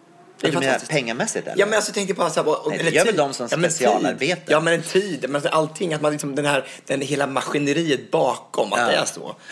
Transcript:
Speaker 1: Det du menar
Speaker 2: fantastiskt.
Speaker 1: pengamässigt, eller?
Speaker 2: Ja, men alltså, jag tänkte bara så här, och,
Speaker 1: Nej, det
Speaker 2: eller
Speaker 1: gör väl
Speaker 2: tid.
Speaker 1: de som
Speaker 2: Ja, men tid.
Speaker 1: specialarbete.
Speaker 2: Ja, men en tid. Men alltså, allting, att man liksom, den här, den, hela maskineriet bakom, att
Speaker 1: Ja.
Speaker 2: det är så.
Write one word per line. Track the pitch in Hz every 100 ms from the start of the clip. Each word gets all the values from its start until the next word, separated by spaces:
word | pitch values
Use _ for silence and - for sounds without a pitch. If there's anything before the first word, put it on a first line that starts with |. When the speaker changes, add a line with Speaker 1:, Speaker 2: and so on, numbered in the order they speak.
| - - - -
Speaker 1:
Det | -
du |
menar | 165
Speaker 2:
fantastiskt. | 135 123 -
Speaker 1:
pengamässigt, | 156 117 117 185 98 -
eller? | -
Speaker 2:
Ja, | 208
men |
alltså, | 214 -
jag |
tänkte | 208 190
bara | 175 170
så | 165
här, | 151
och, | 151 156
Speaker 1:
Nej, | -
det |
Speaker 2:
eller | 165 147
Speaker 1:
gör |
väl | 226
Speaker 2:
tid. | 185
Speaker 1:
de | 139
som | 131 120
Speaker 2:
Ja, | -
men | 131
tid. | -
Speaker 1:
specialarbete. | 123 95 90 87 139 170 -
Speaker 2:
Ja, | 151
men | 165
en | 165
tid. | 160 190 202 151
Men | -
alltså, | 143 160
allting, | 156 156 156 180
att | 151
man | 151
liksom, | 151 147
den | 139 147
här, | 143 - - -
den, | 139
hela | 139 139 139
maskineriet | 135 - 147 143 143 165 127 -
bakom, | 165 139 117 - - 107
att | 117
Speaker 1:
Ja. | 117
Speaker 2:
det |
är | 147
så. | - - - - -